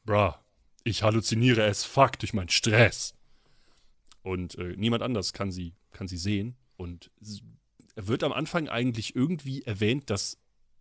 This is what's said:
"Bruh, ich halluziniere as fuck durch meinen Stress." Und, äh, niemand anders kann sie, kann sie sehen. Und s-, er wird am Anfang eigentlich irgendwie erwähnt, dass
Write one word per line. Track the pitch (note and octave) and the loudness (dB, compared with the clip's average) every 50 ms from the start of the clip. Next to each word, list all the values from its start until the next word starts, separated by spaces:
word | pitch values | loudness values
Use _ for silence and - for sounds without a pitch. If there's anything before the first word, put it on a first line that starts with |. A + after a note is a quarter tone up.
| _ | _
"Bruh, | G#2+ G#2 G#2 G2+ F2 D2 - _ _ _ _ _ _ _ _ _ | 0 2 4 4 2 0 -4 _ _ _ _ _ _ _ _ _
ich | A2+ G2+ - A2 | -6 -2 0 2
halluziniere | A2 G#2+ A2+ G2 - A2+ A2 A#2+ B2+ A#2+ A2 G#2+ | 2 2 2 2 2 2 4 6 6 6 6 4
as | G#2 G2+ - - | 2 2 0 -2
fuck | - - C#3 C3+ B2 - - | 0 4 4 4 4 4 0
durch | - - - | -6 -4 -2
meinen | G2+ F2 - | -4 -2 0
Stress." | - - - A2+ G#2+ A2+ A#2 G2 - - - - - _ - _ - _ _ _ _ _ _ _ _ _ - - _ _ _ - - - - | 0 0 2 4 6 8 8 6 4 0 -6 -8 -10 _ -20 _ -20 _ _ _ _ _ _ _ _ _ -20 -20 _ _ _ -20 -20 -12 -6
Und, | F#2+ F#2 F2+ F2+ F2 - | -4 -4 -4 -4 -6 -8
äh, | - F2+ F2 F2+ | -8 -8 -8 -6
niemand | F#2+ G#2 A#2 A#2 A2+ G#2+ | -2 0 0 0 0 -2
anders | B2 B2 G#2 F2 - - | -2 -2 -4 -4 -4 -6
kann | - G2 G2 | -6 -6 -6
sie, | F2+ F2+ F2 E2+ F2 _ _ _ | -6 -6 -8 -10 -12 _ _ _
kann | - - G2 | -12 -10 -10
sie | F2+ F2+ | -8 -8
sehen. | E2+ E2+ G2+ G#2 G2 G2+ B2 B2 - _ _ _ | -6 -2 -2 -2 -2 -2 -6 -10 -14 _ _ _
Und | - F2+ F2 F2 E2+ - - _ _ | -12 -12 -12 -12 -14 -16 -20 _ _
s-, | G#2 G#2+ G#2 G2+ - - - _ _ _ _ _ _ _ _ | -16 -16 -16 -16 -16 -20 -20 _ _ _ _ _ _ _ _
er | A2 G2 | -10 -4
wird | G2+ B2 D3+ E3+ | -2 -2 0 0
am | C#3+ | -2
Anfang | - - D#3 - - F3 D#3+ - | -2 -4 -4 -4 -4 -4 -4 -4
eigentlich | - A#2 B2 C3 A2+ A2+ G#2+ - - | -2 -2 -2 -2 -2 -4 -6 -6 -2
irgendwie | B2+ B2+ E3 F#3 D3+ - C3+ C3 C#3 - | -2 -2 0 -2 -4 -6 -8 -8 -8 -6
erwähnt, | A#2+ G#2+ F#2+ G#2+ G#2 B2+ D3 - - | -8 -4 0 0 0 0 0 -2 -4
dass | G#2 F#2+ - - - - _ _ _ _ _ _ _ _ | -4 -4 -4 -6 -10 -12 _ _ _ _ _ _ _ _